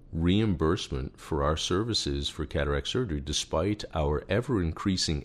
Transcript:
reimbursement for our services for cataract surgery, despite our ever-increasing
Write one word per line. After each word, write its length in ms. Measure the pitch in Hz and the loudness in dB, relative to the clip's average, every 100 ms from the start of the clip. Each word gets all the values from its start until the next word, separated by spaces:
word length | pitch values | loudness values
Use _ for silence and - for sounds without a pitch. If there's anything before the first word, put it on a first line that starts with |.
| - | -8
reimbursement 1040 | 82 85 101 110 87 80 90 - 67 65 - | 0 4 4 4 2 2 2 -2 -4 -6 -10
for 240 | - 76 | -4 0
our 140 | 71 80 | 2 0
services 720 | - 92 117 104 73 71 71 | 0 0 0 -2 0 -2 -4
for 160 | - | -6
cataract 440 | 76 80 71 71 - | -4 -2 0 0 -2
surgery, 320 | 123 123 73 | -2 -2 -4
despite 640 | 69 76 - 80 95 104 - | -2 -4 -2 0 0 -2 -4
our 300 | - 73 76 - | -2 0 0 0
ever-increasing 960 | 98 123 113 82 82 101 95 - 73 | 0 2 0 0 0 0 0 0 -2